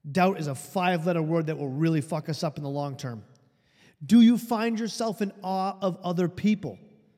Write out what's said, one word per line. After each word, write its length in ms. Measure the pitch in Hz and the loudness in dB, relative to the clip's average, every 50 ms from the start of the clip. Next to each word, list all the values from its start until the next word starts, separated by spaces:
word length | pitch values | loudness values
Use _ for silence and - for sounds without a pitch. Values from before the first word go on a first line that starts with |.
| _ 151 | _ -4
Doubt 280 | 135 180 180 190 196 - | 2 2 4 4 2 0
is 80 | 156 | -4
a 80 | 147 135 | -6 -6
five-letter 640 | - - - - 196 180 185 180 170 156 185 175 165 | -8 -10 -6 -4 0 0 2 0 2 0 0 0 0
word 240 | 156 156 165 165 160 | 0 0 0 0 0
that 140 | 156 160 - | -2 -4 -6
will 100 | 147 139 | -6 -6
really 320 | 127 143 160 165 165 156 | -2 0 2 2 2 2
fuck 280 | 139 - 175 156 151 - | 0 -2 -6 -6 -4 -6
us 140 | 151 - - | -6 -4 -4
up 140 | 156 - | -4 -4
in 60 | 160 147 | -6 -8
the 60 | 139 | -6
long 280 | 139 143 143 143 135 | -4 -4 -6 -6 -8
term. 260 | - - 127 117 107 98 _ _ _ _ _ _ _ _ _ _ _ _ - _ _ 151 | -8 -10 -10 -10 -10 -14 _ _ _ _ _ _ _ _ _ _ _ _ -20 _ _ 0
Do 180 | 131 202 240 | 6 8 8
you 180 | 226 226 240 220 | 8 8 6 4
find 400 | 233 226 247 208 226 233 226 208 | 0 -4 -2 -2 0 -2 -2 -2
yourself 420 | 233 208 - - 233 226 208 - | -4 -6 -4 -4 -4 -4 -2 -2
in 100 | 214 196 - 202 190 | -4 -6 -6 -8 -6
awe 320 | 185 190 190 190 196 190 190 202 | -4 -2 -2 -2 -4 -4 -2 -2
of 160 | 190 175 - - | -2 -2 -2 -4
other 240 | 180 175 175 185 | -2 0 0 0
people? 520 | 165 180 - - 208 214 208 - 131 92 - - - - _ _ _ _ | 0 -2 0 2 2 2 2 -2 -10 -12 -12 -20 -20 -20 _ _ _ _